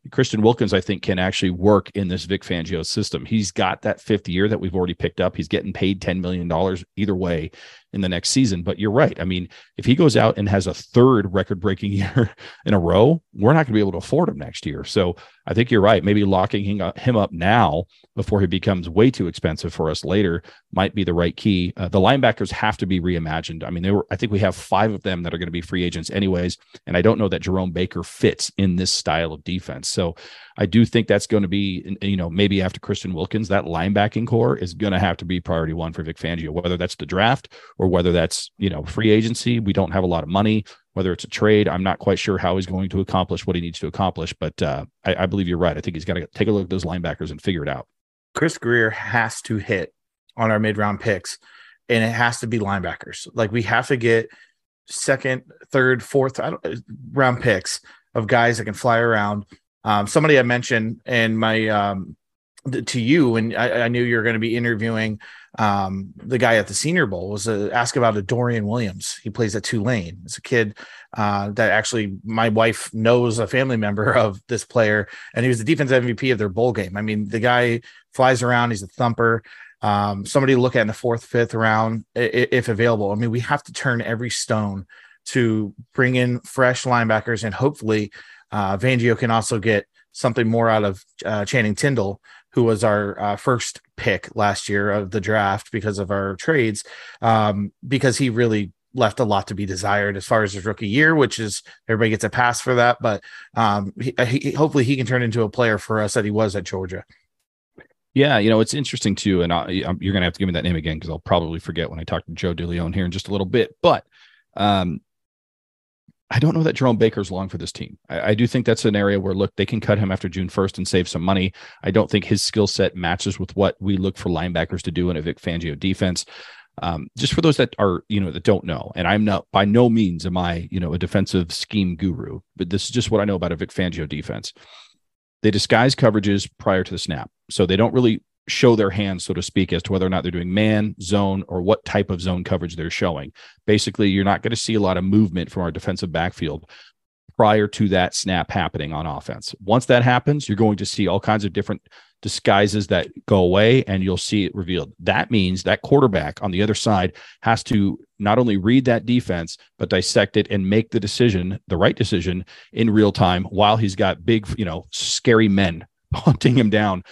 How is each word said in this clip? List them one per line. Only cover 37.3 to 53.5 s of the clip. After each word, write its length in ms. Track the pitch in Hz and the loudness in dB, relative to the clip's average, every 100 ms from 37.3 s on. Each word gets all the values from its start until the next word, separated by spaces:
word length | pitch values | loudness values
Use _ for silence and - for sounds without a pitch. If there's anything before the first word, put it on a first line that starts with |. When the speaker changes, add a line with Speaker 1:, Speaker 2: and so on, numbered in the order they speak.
| 139 - - - - | 2 -6 -20 -20 -2
Speaker 1:
or 100 | 92 | 2
whether 240 | 90 87 | 2 2
that's, 380 | 87 80 - - _ | 2 0 -4 -10 _
you 120 | 98 | -4
know, 140 | 78 | -4
free 260 | 78 107 110 | -8 0 4
agency. 480 | 107 113 117 127 120 | 4 4 -2 -2 0
We 140 | 98 | 0
don't 180 | 98 85 | 0 0
have 140 | 95 | 0
a 40 | 92 | 0
lot 140 | 85 | -2
of 60 | 76 | 0
money, 360 | 98 107 107 - - _ | 0 2 0 -2 -18 _
whether 200 | - 92 | -6 -4
it's 120 | 85 | -4
a 40 | - | -8
trade. 380 | - 107 107 95 | 0 4 4 4
I'm 160 | 87 | 0
not 160 | 95 - | -2 0
quite 200 | 101 92 | 0 0
sure 180 | - 92 | 0 -2
how 200 | 90 95 | 0 -2
he's 100 | 92 | -2
going 240 | 92 95 | -4 -4
to 100 | 98 | -2
accomplish 460 | 95 95 90 85 - | 0 0 0 -4 -4
what 100 | 87 | -4
he 60 | |
needs 160 | 85 - | -4 -8
to 80 | 76 | -10
accomplish. 480 | - 95 - 82 - | -2 -2 -2 -10 -6
But, 220 | 76 - | -8 -4
uh, 240 | 78 67 - _ | -4 -4 -10 _
I, 180 | - 90 | -4 0
I 40 | 92 | 0
believe 220 | 101 87 | -2 -2
you're 100 | 85 | 0
right. 180 | 87 76 | 0 0
I 40 | |
think 160 | - 80 | -8 -8
he's 80 | |
gotta 240 | 82 85 76 | -6 -6 -6
take 140 | - 104 | -2 0
a 40 | |
look 120 | 104 | 0
at 60 | 90 | 0
those 140 | 95 | -4
linebackers 460 | 82 90 85 73 76 | -4 -4 -6 -6 -10
and 100 | 76 | -8
figure 220 | - 85 | -6 -4
it 60 | 71 | -4
out. 200 | 65 - _ _ _ _ | -8 -10 _ _ _ _
Speaker 2:
Chris 220 | - 160 - | -4 -2 -2
Grier 340 | 117 120 110 | 0 2 2
has 520 | - 104 117 113 - | 0 -4 -2 -2 -6
to 140 | - 107 | -6 -6
hit 360 | 95 95 78 _ _ _ _ - | -2 -4 -4 _ _ _ _ -4
on 120 | 113 | 0
our 80 | 107 | 2
mid-round 420 | 107 104 104 101 | 0 0 -2 -2
picks, 380 | 113 95 - - _ - - _ - | -2 -4 -4 -16 _ -20 -20 _ 0
and 120 | 117 | 0
it 100 | 110 | 2
has 280 | 113 120 117 | 0 0 0
to 60 | 117 | -4
be 120 | 117 | -4
linebackers. 680 | 98 98 87 80 - - - | -2 -4 -4 -8 -14 -16 -12
Like, 180 | 117 107 | -4 -2